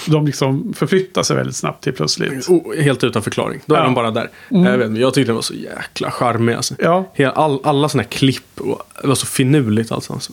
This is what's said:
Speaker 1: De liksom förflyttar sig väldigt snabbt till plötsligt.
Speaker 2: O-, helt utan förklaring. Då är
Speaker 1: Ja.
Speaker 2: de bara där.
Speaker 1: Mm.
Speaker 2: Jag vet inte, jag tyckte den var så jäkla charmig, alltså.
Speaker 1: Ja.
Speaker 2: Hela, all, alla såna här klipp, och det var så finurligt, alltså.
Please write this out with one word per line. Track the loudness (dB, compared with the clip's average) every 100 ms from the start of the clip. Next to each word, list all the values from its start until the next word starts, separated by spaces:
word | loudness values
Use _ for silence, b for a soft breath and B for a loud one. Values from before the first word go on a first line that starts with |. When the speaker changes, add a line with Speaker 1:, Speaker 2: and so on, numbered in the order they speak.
| 0
Speaker 1:
De | 2 2
liksom | 0 0 0 -2 -4
förflyttar | 0 0 0 -2
sig | 0 0
väldigt | -2 -4
snabbt | -6 -4
till | -6
plötsligt. | -2 -2 -2 -4 -2 2
Speaker 2:
O-, | 2 2 0
helt | 2 2
utan | 0 0
förklaring. | -2 -2 -4 -4 0
Då |
är | 2
Speaker 1:
Ja. |
Speaker 2:
de | 4
bara | 2 0
där. | -2 -4 B B
Speaker 1:
Mm. | 4
Speaker 2:
Jag | 4 4
vet | 0
inte, | 2
jag | 2
tyckte | 2 2
den |
var | 0
så | -4
jäkla | -8 -12 -12 -12 -8 -6
charmig, | -2 0 2 0
alltså. | 0 -4 0
Speaker 1:
Ja. | 2 2 0
Speaker 2:
Hela, | 0 0
all, | 2 0 0
alla | 0 2 2
såna | 0
här | -2
klipp, | 0 0 0 -8 -10
och | -6 -6 -10 -6
det | -2
var |
så | 0 -2
finurligt, | 0 2 4 4 0 0
alltså. | -4 -6 -10 -12